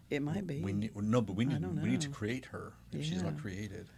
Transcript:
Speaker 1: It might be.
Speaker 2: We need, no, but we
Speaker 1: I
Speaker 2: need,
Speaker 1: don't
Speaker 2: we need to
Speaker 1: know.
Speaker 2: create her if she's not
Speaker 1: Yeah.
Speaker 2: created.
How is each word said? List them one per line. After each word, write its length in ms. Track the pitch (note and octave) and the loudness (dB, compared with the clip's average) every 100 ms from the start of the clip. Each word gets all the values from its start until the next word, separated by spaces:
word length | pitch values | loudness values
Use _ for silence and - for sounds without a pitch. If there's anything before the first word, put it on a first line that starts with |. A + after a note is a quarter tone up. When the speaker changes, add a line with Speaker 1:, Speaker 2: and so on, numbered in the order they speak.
| - | -4
Speaker 1:
It 120 | C#3+ | -2
might 260 | D3 F#3+ F#3 | 0 0 -2
be. 140 | C#3+ | -2
Speaker 2:
We 120 | F#2+ | 0
need, 220 | G2+ A2 G2+ | 2 0 0
no, 260 | G#2 B2 | 4 4
but 140 | G2 F#2 | 4 2
we 100 | B2+ | 2
Speaker 1:
I 40 | |
Speaker 2:
need, 120 | C#3+ | 2
Speaker 1:
don't 200 | F3 D#3 | 0 0
Speaker 2:
we 80 | A2+ | 2
need 120 | B2+ | 2
to 60 | D3 | 2
Speaker 1:
know. 40 | C#3+ | -2
Speaker 2:
create 300 | G#2+ B2+ - | -2 -2 -4
her 280 | - - - - | -10 -10 -14 -10
if 100 | D#2 | -4
she's 180 | D#3 F#2 | -2 0
not 100 | A#2+ G#2+ | 0 -2
Speaker 1:
Yeah. 60 | |
Speaker 2:
created. 460 | B2 F#2 G#2 F#2+ F#2+ | -4 -4 -6 -6 -12